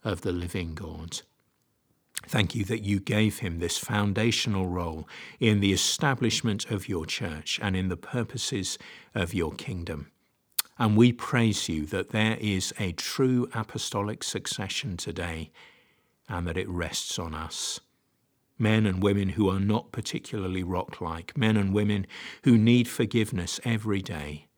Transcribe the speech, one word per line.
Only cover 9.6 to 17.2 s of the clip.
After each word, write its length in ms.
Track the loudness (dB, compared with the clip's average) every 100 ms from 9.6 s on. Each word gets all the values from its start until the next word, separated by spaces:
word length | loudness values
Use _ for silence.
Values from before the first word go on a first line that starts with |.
| -8 -8 -6 -8 -10 _ _ _ _ -10 -10 2
And 180 | 4 8
we 160 | 8
praise 560 | 6 0 2 4 2 -2
you 180 | -2 -2
that 240 | -4 -2
there 260 | 0 2 0
is 340 | 0 0 -2 -4
a 140 | -6
true 560 | -4 -6 0 2 2 0
apostolic 680 | -4 -6 -6 -4 -2 -2 -4
succession 720 | -6 -6 -6 -6 -4 -4 -4 -6
today 540 | -6 -6 -4 -6 -10 -14 -20 _ _ _ _ _ _
and 180 | -6 -4
that 100 | -4
it 120 | -4
rests 500 | -4 -4 -6 -6
on 160 | -6